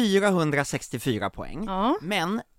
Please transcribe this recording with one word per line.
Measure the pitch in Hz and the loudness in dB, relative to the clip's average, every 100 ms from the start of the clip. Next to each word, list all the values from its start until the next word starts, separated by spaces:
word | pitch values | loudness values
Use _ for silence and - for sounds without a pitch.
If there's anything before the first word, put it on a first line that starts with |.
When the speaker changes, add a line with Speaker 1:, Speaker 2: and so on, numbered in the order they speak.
| 226 190 202 180 | 4 4 4 4
Speaker 1:
fyrahundrasextiofyra | 151 143 143 139 - 120 139 107 98 | 2 0 0 -4 -6 -4 -2 0 -2
poäng, | - 73 117 214 | -6 -10 -8 -6
Speaker 2:
Ja. | 190 220 359 | 0 0 0
Speaker 1:
men | 175 202 170 220 - | -2 -2 -2 -4 -8